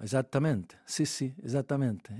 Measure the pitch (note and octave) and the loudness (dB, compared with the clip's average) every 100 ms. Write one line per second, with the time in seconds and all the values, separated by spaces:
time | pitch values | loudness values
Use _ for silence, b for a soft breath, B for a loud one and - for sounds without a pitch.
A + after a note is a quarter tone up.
0 | A2 C3 - C#3 D#3 A2+ E2+ - - - | 0 0 2 2 4 2 -2 -12 -6 0
1 | D3 - C3 C3+ B2+ C#3 - C#3 B2+ G2+ | 0 0 -4 -4 -2 -2 0 2 2 0
2 | - | -6